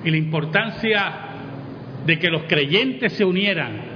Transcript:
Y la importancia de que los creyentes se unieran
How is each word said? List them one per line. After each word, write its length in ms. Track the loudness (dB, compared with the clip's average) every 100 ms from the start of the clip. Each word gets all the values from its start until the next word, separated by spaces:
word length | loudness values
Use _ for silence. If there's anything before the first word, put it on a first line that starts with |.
Y 80 | 2
la 60 | 2
importancia 920 | 2 -2 0 0 0 -2 0 2 0 -4 -10 -12 -10 -10 -10 -12 -12 -6 0
de 140 | 2
que 100 | 2
los 140 | 0
creyentes 720 | 2 2 4 4 2 0 -2
se 120 | 2 2
unieran 640 | 4 2 0 -2 -6 -10